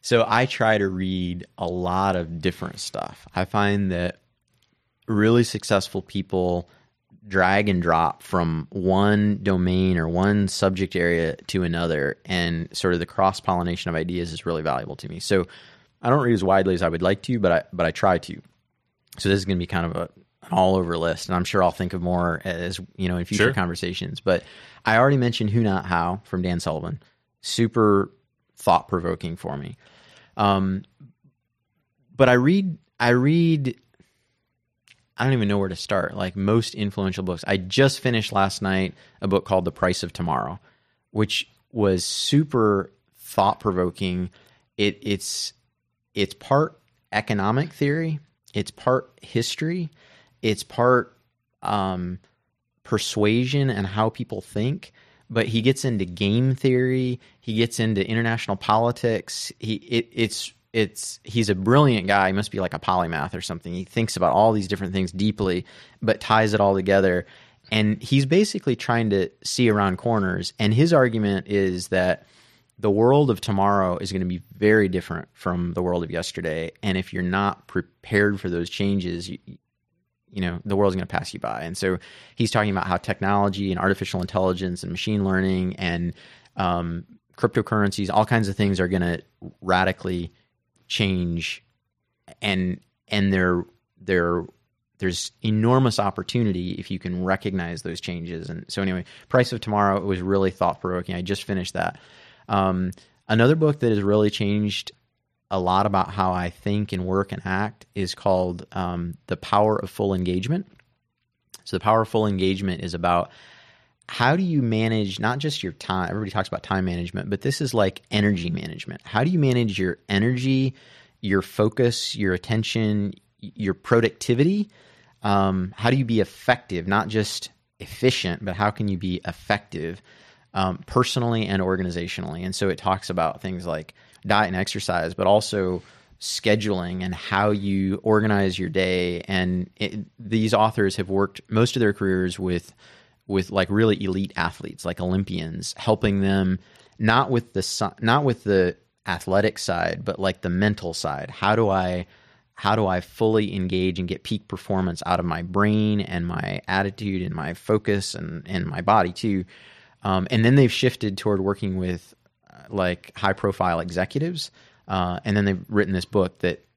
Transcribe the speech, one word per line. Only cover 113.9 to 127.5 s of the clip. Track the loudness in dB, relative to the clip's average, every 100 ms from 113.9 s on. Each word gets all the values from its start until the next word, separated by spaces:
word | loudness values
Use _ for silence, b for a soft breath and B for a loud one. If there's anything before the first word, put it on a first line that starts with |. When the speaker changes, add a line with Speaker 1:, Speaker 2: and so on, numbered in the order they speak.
| _ -16
Speaker 1:
how | 0 2 2
do |
you | 2 0
manage | 2 0 0 0 -2 -2
not | -4 -2
just | -6 -6
your | -8
time, | -10 -6 -4 -4
everybody | -6 -4
talks | -4 -4
about | -8
time | -4 -2 0
management, | -4 -6 -8 -6
but | -4
this | -4 -2
is, | -2
like, | 2 0 -2 _
energy | 2 2 0 -2
management. | -6 -8 -12 -12 -14
How | -4 0
do | 0
you | 2
manage | 2 2 0 0
your | -2 -4 -2
energy, | 2 2 0 0 2 0 B B B B B
your | 0 0
focus, | 0 0 0 2 0 0 -6 -2
your | 0
attention, | -2 0 -2 0 -2 0 0 -2 -8 _ _
y-, | -18 -6
your | -4
productivity? | -4 2 4 2 -2 -2 2 2 2 -4 b b b b b
Um, | 0 2 2 0 -4 -2
how | 0
do | 2
you | 2
be | 0
effective, | 0 -2 0 0 -2 -6 0
not | 0 0
just | -2 -2 -6 -12